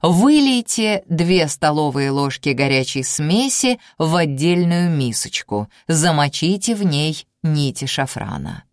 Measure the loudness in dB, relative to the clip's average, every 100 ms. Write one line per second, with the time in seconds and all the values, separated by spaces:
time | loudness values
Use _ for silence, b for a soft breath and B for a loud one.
0 | 2 4 4 6 4 2 -2 -2 0 -2
1 | -2 -2 2 2 2 0 0 2 0 0
2 | 0 0 -2 -2 -4 0 2 2 0 -4
3 | -4 -4 0 0 0 0 0 -2 b b
4 | 0 2 0 0 2 2 2 2 2 0
5 | -2 -4 -6 -8 -6 -6 -6 b b 2
6 | 2 2 0 0 -2 0 -2 0 0 0
7 | -2 -4 -12 _ -2 0 -2 -4 -6 -4
8 | -6 -6 -8 -8 -10 -12 _